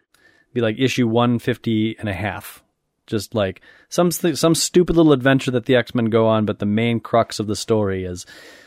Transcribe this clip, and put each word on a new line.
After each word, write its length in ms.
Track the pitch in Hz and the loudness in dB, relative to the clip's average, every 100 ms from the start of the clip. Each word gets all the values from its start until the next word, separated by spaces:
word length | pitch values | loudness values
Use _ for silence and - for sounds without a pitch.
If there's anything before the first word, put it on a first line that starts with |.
| _ _ _ _ _ | _ _ _ _ _
Be 80 | 120 | -4
like 160 | 113 110 | -2 0
issue 300 | 131 - 117 | -2 0 0
one 300 | 117 120 120 | 2 2 0
fifty 580 | - 117 117 110 110 - | -2 -4 -2 -2 -2 -4
and 80 | 107 | -8
a 60 | |
half. 500 | 90 101 90 - - _ _ _ _ - | -6 -6 -8 -14 -20 _ _ _ _ -6
Just, 280 | 110 - | -6 -4
like, 280 | 110 95 - - - - | -2 -2 -4 -20 -20 -6
some 220 | - 175 | 0 0
st-, 260 | - 180 131 | 0 -4 0
some 160 | 165 | 0
stupid 400 | 160 - 180 175 170 | 0 2 2 4 4
little 160 | 160 | 4
adventure 380 | 135 135 135 131 | 4 2 0 0
that 120 | 123 | -4
the 120 | 120 123 | 2 0
X-Men 300 | - 123 113 | 0 -2 0
go 200 | 113 110 | 2 2
on, 180 | 110 | 2
but 140 | 107 95 | 0 -2
the 80 | 104 | -2
main 340 | 107 117 117 | 0 0 -2
crux 400 | - 113 - - | 0 0 0 -4
of 60 | 104 | -6
the 100 | 98 | -6
story 480 | - 110 98 95 | -2 0 0 -4
is, 220 | 90 90 - - - - | -6 -10 -14 -20 -20 -20